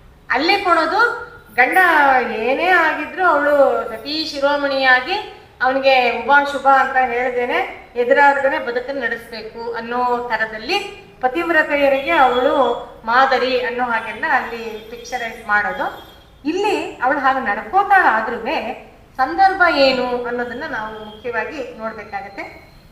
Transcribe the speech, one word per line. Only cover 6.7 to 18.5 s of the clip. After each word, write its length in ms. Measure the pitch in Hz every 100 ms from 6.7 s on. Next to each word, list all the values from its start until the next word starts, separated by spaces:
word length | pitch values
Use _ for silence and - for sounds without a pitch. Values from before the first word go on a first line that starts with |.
| 269 262 262
ಹೇಳ್ದೇನೆ 880 | 254 240 254 240 247 330 381 - - 240
ಎದುರಾಡ್ದೇನೆ 600 | 240 277 285 285 277 311
ಬದುಕನ್ನ 440 | 233 240 254 277
ನಡೆಸ್ಬೇಕು 680 | 233 233 - - 220 233 233
ಅನ್ನೋ 560 | 233 233 247 247 240 240
ತರದಲ್ಲಿ 500 | 220 220 220 240 403 392 - - -
ಪತಿವ್ರತೆಯರಿಗೆ 880 | 254 339 339 311 311 285 277 269 294
ಅವಳು 640 | 330 254 247 269 311 240 240 - -
ಮಾದರಿ 600 | 226 247 262 254 254 254 247
ಅನ್ನೋ 180 | 240
ಹಾಗೆಲ್ಲ 400 | 247 226 220 214 311
ಅಲ್ಲಿ 560 | 262 233 233 226 208 -
ಪಿಕ್ಚರೈಸ್ 580 | 240 - 247 226 - 208
ಮಾಡೋದು. 560 | 208 196 185 330 - - - - -
ಇಲ್ಲಿ 520 | 285 370 415 339 - -
ಅವಳು 220 | 247 294
ಹಾಗೆ 220 | 269 262
ನಡ್ಕೋತಾ 840 | 220 208 214 381 403 320 320 220
ಆದ್ರೂವೆ 680 | 220 226 220